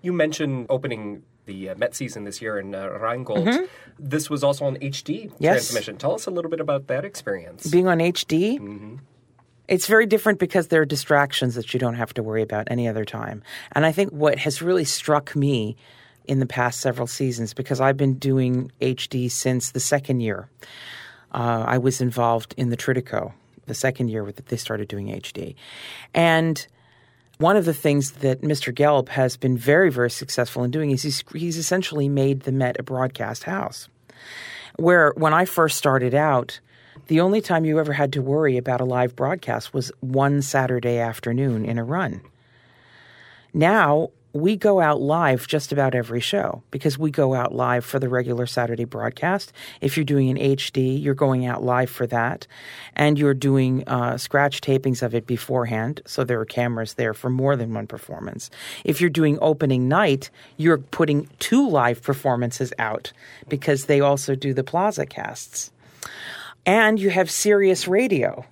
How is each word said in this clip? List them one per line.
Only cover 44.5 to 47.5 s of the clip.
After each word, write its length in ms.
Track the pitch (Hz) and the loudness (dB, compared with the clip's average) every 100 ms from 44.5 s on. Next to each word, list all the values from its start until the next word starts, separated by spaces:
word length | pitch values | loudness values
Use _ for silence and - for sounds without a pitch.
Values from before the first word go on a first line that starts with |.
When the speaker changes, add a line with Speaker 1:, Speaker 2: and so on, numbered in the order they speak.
| 214 | 2
Speaker 2:
go 220 | 214 196 | 4 4
out 220 | 160 151 | 4 4
live 480 | 139 160 160 127 - | 2 2 4 2 0
just 240 | 151 143 | -4 -2
about 220 | 139 135 | 0 2
every 260 | 127 117 120 | 0 -2 -4
show 420 | - 202 - - _ | -2 -2 -2 -6 _
because 280 | 139 156 135 | -2 -2 0
we 120 | 156 | -2
go 220 | 143 135 | 2 2
out 220 | 131 123 | 2 -2